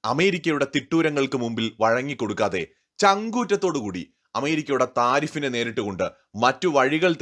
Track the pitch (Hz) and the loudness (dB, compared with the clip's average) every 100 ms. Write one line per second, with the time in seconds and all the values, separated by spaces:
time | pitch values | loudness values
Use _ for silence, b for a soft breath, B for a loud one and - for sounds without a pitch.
0 | 110 139 190 180 165 147 139 147 120 165 | -2 2 2 0 -2 -2 0 -2 0 0
1 | 156 147 135 135 117 113 113 107 110 120 | 0 0 -2 -2 -2 -2 -6 0 2 2
2 | 139 - 110 98 101 92 80 _ _ - | -2 -6 -6 -2 -2 -2 -6 _ _ 2
3 | 202 202 220 233 220 202 190 147 104 90 | 2 2 -2 -4 -2 0 0 -2 -4 -8
4 | 76 _ _ 113 143 156 139 131 127 - | -12 _ _ -6 -2 -2 -2 0 0 2
5 | 120 139 147 156 139 120 117 110 101 90 | 2 2 0 -4 -4 -2 -4 -4 -4 -2
6 | 90 b b 104 120 135 180 143 131 156 | -4 b b 2 2 2 2 4 4 2
7 | 180 160 | 0 2